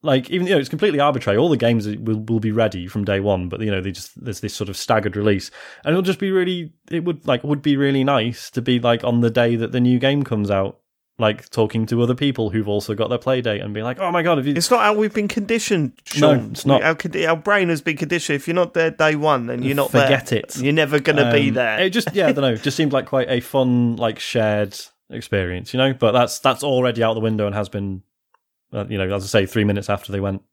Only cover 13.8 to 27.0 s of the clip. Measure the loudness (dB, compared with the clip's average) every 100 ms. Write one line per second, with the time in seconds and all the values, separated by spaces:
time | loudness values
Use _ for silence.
13.8 | -6 -4 -2 0 2 0 0 -2 2 2
14.8 | 4 2 0 -2 -4 -4 -2 -4 0 0
15.8 | -2 -6 -8 4 4 4 0 -4 2 4
16.8 | 2 0 -4 -2 0 0 0 2 2 0
17.8 | -2 -4 -2 -4 -2 -4 -2 0 0 0
18.8 | 0 2 2 2 2 0 -2 -4 -2 0
19.8 | 2 2 4 2 0 -4 -4 -2 0 2
20.8 | 2 2 2 2 4 4 2 0 0 0
21.8 | 0 0 -2 0 2 2 0 0 -2 0
22.8 | 0 0 0 -2 0 -2 0 0 2 2
23.8 | 2 0 -2 -4 -4 0 2 0 -2 -6
24.8 | -20 _ _ -14 -4 -2 -2 -6 -4 0
25.8 | 0 2 2 4 2 2 0 0 0 0
26.8 | 0 0